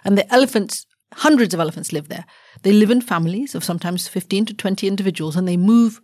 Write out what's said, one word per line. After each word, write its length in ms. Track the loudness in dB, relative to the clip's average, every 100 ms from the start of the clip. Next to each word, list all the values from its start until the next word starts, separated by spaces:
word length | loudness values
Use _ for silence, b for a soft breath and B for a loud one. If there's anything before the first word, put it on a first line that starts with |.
And 120 | 0 0
the 160 | 2
elephants, 540 | 2 2 0 -4 -8 -14 _ _
hundreds 380 | -2 2 4 2
of 60 | 0
elephants 320 | -4 -6 -8
live 160 | -8 -8
there. 160 | -14 -16 b b b
They 100 | 4
live 180 | 4 6
in 80 | 2
families 540 | 0 -2 -2 -4 -6 -8
of 80 |
sometimes 420 | -6 -6 -6 -6 -6
fifteen 400 | -8 -4 -2 -2
to 80 |
twenty 320 | -4 -6 -4 -2
individuals, 480 | -2 -2 -4 -4
and 140 | -2 0
they 80 | 2
move 440 | 4 4 4 -2